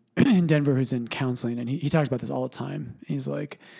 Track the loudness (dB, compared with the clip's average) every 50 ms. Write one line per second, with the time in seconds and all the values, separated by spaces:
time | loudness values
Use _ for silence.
0 | _ _ 2 4 4 6 6 4 6 4 4 4 4 4 2 2 2 0 0 -2
1 | -4 -4 -4 -4 -2 -2 -2 -2 -2 -4 -4 -4 -4 -4 -4 -2 -2 0 2 2
2 | 2 2 -2 -4 -6 -6 -6 -6 -6 -6 -6 -8 -8 -8 -8 -8 -10 -10 -14 -14
3 | -8 -6 -6 -6 -4 -4 -6 -6 -6 -8 -12 -16 -20 -20 -20